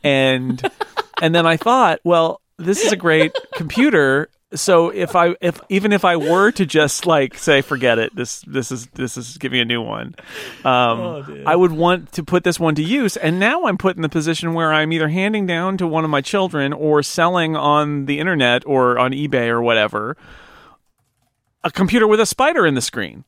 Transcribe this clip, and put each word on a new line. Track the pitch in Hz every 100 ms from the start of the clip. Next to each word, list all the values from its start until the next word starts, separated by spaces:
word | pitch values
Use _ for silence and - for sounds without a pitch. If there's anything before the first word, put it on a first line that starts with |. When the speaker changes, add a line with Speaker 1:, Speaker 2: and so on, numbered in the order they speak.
Speaker 1:
And, | 147 135 131 131 127 127 277 _ - -
Speaker 2:
<laughs> | - -
Speaker 1:
and | 165 170
then | 165
I | 160
thought, | 226 254 214 160
"Well, | 170 170 165 190 _ -
this | 170 208
is | 427
a | 190
great | 175 156 156 - - -
computer." | 160 - 285 196 139 135 156 _ _
So | 156 - 175 170
if | 202 175 180
I, | 170 175
if, | 175 - -
even | 190 208
if | 202
I | 190 170
were | 151 175 202
to | 233 175
just, | 156 147 - 175
like, | 156 135 -
say, | - 143
"Forget | 131 135 127 113
it, | 110 -
this, | 120 - -
this | 135 120
is, | 127 123
this | - 123 -
is, | 120 -
give | 127
me | 127
a | 117
new | 120
one," | 113 110 - - - - - -
um, | 131 123 120 117
Speaker 2:
Oh, | - 156
dear. | 139 143 139
Speaker 1:
I | 170
would | 180
want | 156 175 180 165
to | -
put | 160 180
this | 175 165
one | 165 151
to |
use. | 160 277 220 -
And | 160 180
now | 208 320 311
I'm | 185
put | 190 185
in |
the | 156
position | 165 156 160 170
where | 165 160
I'm | 156 156
either | 165 156
handing | 175 196 214 185
down | 170 185 190
to | 175
one | 156 160
of |
my | 143
children | 139 202 190 165 139
or | 147 151 151
selling | 143 - 170 180 160 156
on | 143 147 147 147 139
the | 147
internet | 170 160 123 123 139
or | 135 123 120
on | 127
eBay | 135 147 135 117
or | 117
whatever | 120 113 107 104 110 151 - - - - - _ _ _ _ _ _ _ _ _
a | 175
computer | - 185 233 214
with | 214
a | 214
spider | - 277 339 170
in |
the | 131
screen. | - 120 87 57